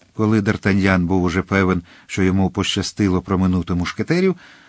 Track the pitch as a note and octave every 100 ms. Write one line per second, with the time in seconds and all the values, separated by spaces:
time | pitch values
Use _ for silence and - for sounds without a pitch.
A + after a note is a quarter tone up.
0 | _ - G#2+ A2 G2+ F#2 G#2 G2 F#2+ F#2
1 | E2+ F#2+ F2+ F2 E2+ G2 F#2 F2+ - -
2 | - - F#2 F#2+ F#2 G2 F#2 - F#2 -
3 | G2+ F2+ F2 F#2+ F#2 F2+ E2 F2 F2 -
4 | A2 E3+ F#3+ F3+ - -